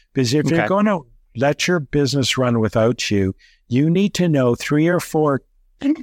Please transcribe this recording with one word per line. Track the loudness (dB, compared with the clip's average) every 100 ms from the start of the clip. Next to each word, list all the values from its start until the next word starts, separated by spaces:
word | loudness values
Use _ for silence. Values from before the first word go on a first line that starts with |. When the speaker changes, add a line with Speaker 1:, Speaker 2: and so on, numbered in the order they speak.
| _
Speaker 1:
Because | -4 0
if | 0 0
you're | 0
Speaker 2:
Okay. | 0
Speaker 1:
gonna | 0 0 -2 -6 _ _ -2
let | -2 0 -2
your | -2
business | -2 -2 0 0 -2 0
run | 0 0
without | 0 2 0 0 -2
you, | 0 0 -4 _ _ -4
you | 0 2
need | 2 0 0
to | 0
know | 2 2 0
three | 0 0 2
or | 0
four | -2 0 0 -2 -6 _ _ _ -4 -2